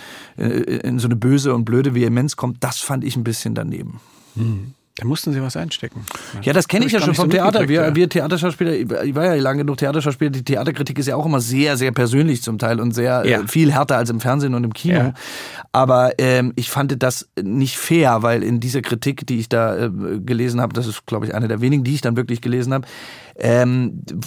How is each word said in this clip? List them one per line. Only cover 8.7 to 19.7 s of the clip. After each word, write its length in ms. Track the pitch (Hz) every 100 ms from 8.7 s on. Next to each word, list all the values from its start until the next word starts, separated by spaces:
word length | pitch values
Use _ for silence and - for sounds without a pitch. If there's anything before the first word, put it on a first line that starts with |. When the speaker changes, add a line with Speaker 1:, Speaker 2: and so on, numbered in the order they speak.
| 156 117 113
Speaker 1:
ich 120 | 131 139
war 80 |
ja 100 | 180
lange 280 | 156 135 139
genug 140 | 143 135
Theaterschauspieler, 520 | 139 151 147 131 151
die 140 | 135
Theaterkritik 520 | 123 131 139 147 139 135
ist 60 | 135
ja 80 | 127
auch 100 | 156
immer 140 | 139
sehr, 360 | 113 131 151 135
sehr 140 | 131
persönlich 540 | 123 120 135 160 123
zum 140 | - 107
Teil 200 | 113 117
und 140 | 120
sehr, 320 | 117 120 127
äh, 60 | 120
Speaker 2:
Ja. 100 | 110 104
Speaker 1:
viel 240 | 160 156
härter 240 | 139 110 127
als 140 | 117
im 100 | 117
Fernsehen 340 | 127 139 143
und 80 | 120
im 100 | 120
Kino. 220 | 110 170 180
Speaker 2:
Ja. 140 | 123 127 - - - - -
Speaker 1:
Aber, 400 | 131 131 127 127 -
ähm, 340 | 131 127 123
ich 160 | 120 117
fand 320 | 139 139 135
das 260 | 127 - - -
nicht 340 | 98 123 135 -
fair, 460 | - 165 139 113
weil 220 | 117 117
in 160 | 98 120
dieser 220 | 123 135
Kritik, 440 | 123 117 139 131 -
die 140 | 120
ich 80 | 113
da, 280 | 117 113